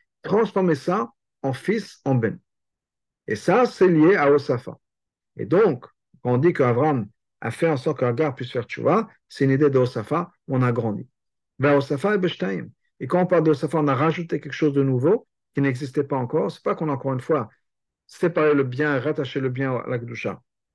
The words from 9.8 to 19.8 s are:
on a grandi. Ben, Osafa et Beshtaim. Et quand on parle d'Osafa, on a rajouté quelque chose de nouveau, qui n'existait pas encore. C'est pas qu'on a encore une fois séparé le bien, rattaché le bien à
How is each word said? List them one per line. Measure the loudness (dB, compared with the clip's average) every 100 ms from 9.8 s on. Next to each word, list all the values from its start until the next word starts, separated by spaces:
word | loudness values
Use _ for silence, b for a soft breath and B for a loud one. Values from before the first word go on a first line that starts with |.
| 0 -2 -4 -4 -4 _ -4
on | 0
a | 0
grandi. | 0 -2 -6 -10 _ _ _ _ -2
Ben, | 2 2
Osafa | 2 -2 0
et | 0
Beshtaim. | -2 -4 -6 -6 -10 -18 _ -14
Et | -2
quand | 0
on | 2
parle | 2
d'Osafa, | 2 2 0 0
on | 0
a |
rajouté | 2 0 -2 -6 -8
quelque | -8
chose | -2 0
de | 2
nouveau, | 2 2 2 0 -2 _ _ -2
qui |
n'existait | -2 -2 -4 -4
pas | -4 -4
encore. | -2 -2 -4
C'est | -4
pas | -4 -2
qu'on | -4
a |
encore | -4 -4
une | -4
fois | -2 -2 -2 b _ _ _ _ _
séparé | -4 -2 2 4
le | 4
bien, | 0 -2 0 0
rattaché | -2 -4 -4 -4
le | -4
bien | -2 -2
à | -4